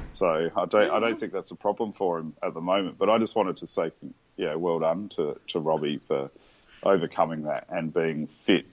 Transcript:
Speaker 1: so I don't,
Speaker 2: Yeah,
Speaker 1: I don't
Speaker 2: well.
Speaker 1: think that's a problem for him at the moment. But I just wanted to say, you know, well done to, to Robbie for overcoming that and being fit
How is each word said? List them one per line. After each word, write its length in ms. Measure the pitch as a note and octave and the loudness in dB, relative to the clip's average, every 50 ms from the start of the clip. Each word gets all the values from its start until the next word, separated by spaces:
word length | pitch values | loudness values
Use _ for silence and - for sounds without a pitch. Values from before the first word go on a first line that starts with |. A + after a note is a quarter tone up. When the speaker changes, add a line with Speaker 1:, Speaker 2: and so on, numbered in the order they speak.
| - - | -10 -8
Speaker 1:
so 400 | - - F#2+ F2+ D#2+ D#2 E2 E2 - F#2+ | -4 0 2 2 2 2 0 0 0 -2
I 80 | F2+ | -2
don't, 160 | E2+ G2+ G#2+ | 2 4 4
Speaker 2:
Yeah, 60 | G#2 D#2 | 4 4
Speaker 1:
I 100 | D#2+ G#2+ | 4 2
don't 20 | G#2+ | 2
Speaker 2:
well. 120 | A#2 A2+ | 2 0
Speaker 1:
think 160 | G#2+ A2+ F#2 | -2 -4 -6
that's 200 | E2 F#2+ E2+ - | -6 -8 -8 -8
a 40 | F#2 | -14
problem 380 | - - G2+ G2+ - A#2 G#2+ F#2+ | -4 -2 -2 0 0 -2 -4 -2
for 260 | - G2 F2+ E2+ E2 | -2 0 0 0 -2
him 140 | D#2+ D#2 D2 - - | -4 -8 -10 -6 -6
at 100 | F#2 D#2 | -6 -6
the 60 | D#2+ | -4
moment. 360 | E2 F2+ F#2 G2+ F#2+ E2+ - - | 0 2 2 2 2 -2 -2 0
But 100 | G2 G2 | 2 4
I 80 | A2 A2+ | 4 4
just 160 | A2+ G#2 - | 2 2 2
wanted 220 | A2+ G2+ F#2+ F2 - | 0 0 0 0 -6
to 100 | - E2 | -8 -6
say, 240 | - - E2+ E2 - _ - - - _ _ _ _ - | -2 -2 -2 -2 -4 _ -14 -16 -16 _ _ _ _ -4
you 80 | F#2 | -4
know, 140 | E2 D2+ D#2+ | -2 -2 -2
well 180 | E2+ F2+ E2+ E2 | 0 0 0 2
done 280 | D#2+ D#2+ E2 F2 G#2 G2 - | 2 0 0 0 -4 -8 -4
to, 240 | - E2 D2 C#2+ - _ - | -2 -2 -2 -2 -6 _ -6
to 120 | - F2+ | -4 -2
Robbie 360 | D2+ D#2 D#2+ D#2 D2 D2 D2+ C2+ | 0 2 0 2 2 -2 -2 -4
for 320 | - _ D2+ C#2 C#2 C#2 - - _ _ _ _ - _ - - - | -2 _ -2 -2 -2 -4 -10 -16 _ _ _ _ -20 _ -20 -4 2
overcoming 600 | - G2 F#2 D#2+ D#2+ - - E2 D#2+ E2 D#2 D2+ | 2 4 4 2 -2 0 0 0 0 0 -6 -4
that 220 | D2+ D2 C2 - - | -4 -4 -4 -4 -4
and 220 | E2 F2 D#2+ D#2 D#2 | -4 -4 -4 0 0
being 340 | F2 E2 D#2+ D#2+ D#2 D2+ D2 | 0 0 2 0 -2 -6 -6
fit 380 | - - - - G2 E2+ - - | -10 -10 2 2 2 2 2 -2